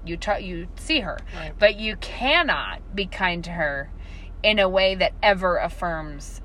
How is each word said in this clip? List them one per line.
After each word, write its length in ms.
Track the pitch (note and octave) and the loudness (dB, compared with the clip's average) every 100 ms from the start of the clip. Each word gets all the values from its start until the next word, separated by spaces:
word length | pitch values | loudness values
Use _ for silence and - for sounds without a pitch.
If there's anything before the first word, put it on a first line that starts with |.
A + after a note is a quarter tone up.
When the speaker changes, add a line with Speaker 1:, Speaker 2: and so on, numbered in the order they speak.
Speaker 1:
you 120 | E3 E3+ | -6 -6
ta-, 200 | - G3+ | -2 -2
you 300 | F#3+ E3+ F3 - | -2 -8 -10 -12
see 240 | - D#4 | -2 -2
her. 180 | F#3 - - E3+ | 0 -8 -10 -10
Speaker 2:
Right. 160 | D#3 - | -10 4
Speaker 1:
But 200 | G#3 G#3+ | 4 4
you 180 | A3 G#3+ | -6 -6
cannot 960 | - - B3 E4 D4 D3+ G2+ F#2+ - | -10 -2 4 4 4 0 -2 -8 -6
be 120 | G3 F#3+ | -6 -4
kind 380 | - F#3 F3 | 0 0 0
to 60 | E3+ | -4
her 380 | E3+ D3+ C#3 C#3 - - - - - | -2 -2 -2 -8 -12 -12 -12 -12 0
in 160 | G#3+ G#3+ | 2 4
a 100 | F#3+ | 4
way 280 | F#3+ F#3+ F#3+ | 6 4 4
that 160 | E3+ - | 0 4
ever 360 | G#3+ F#3+ F#3 F3 | 4 6 4 2
affirms 840 | E3+ - F3+ D#3+ D3+ D3 - - | 0 -2 -4 -4 -6 -10 -12 -12